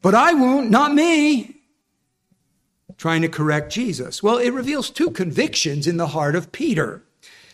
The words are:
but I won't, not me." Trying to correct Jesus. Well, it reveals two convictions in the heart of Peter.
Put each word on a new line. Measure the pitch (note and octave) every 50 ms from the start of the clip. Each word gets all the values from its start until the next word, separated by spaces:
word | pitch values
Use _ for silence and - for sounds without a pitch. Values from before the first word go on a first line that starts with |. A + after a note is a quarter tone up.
but | - F#3+ G3+
I | A#3 D4 E4+
won't, | F4 C#4 B3+ B3+ C4 C#4 B3 A3
not | G#3+ C4 D4 D4 D4
me." | D4 E4 E4+ E4 D4+ D4 D4+ C#4+ A3+ - - - _ _ _ _ _ _ _ _ _ _ _ _ _ _ _ _ _ _ _ _ _ _ _ _ _ _ - -
Trying | - - E3 E3 D#3+
to | E3 D#3+
correct | - D#3 D3+ D3+ D3+ D3+ D3 -
Jesus. | - G#3+ B3+ A3 D#3 B2 B2 - - -
Well, | G3+ G#3 A#3+ B3
it | B3 A#3+
reveals | B3+ C4 A#3+ C#4 D4+ C#4 - -
two | - - E4 E4+
convictions | - - F#3 E3 B2 - D4+ - - - - D3 C#3+ D3 C#3+
in | E3+ F3 E3+
the | E3+ D3
heart | D3 D#3+ D3 D3 D3+
of | F3 - -
Peter. | - - D4 D4+ G3+ D#3 B2+ - - - _ _ _ _ - - - - - -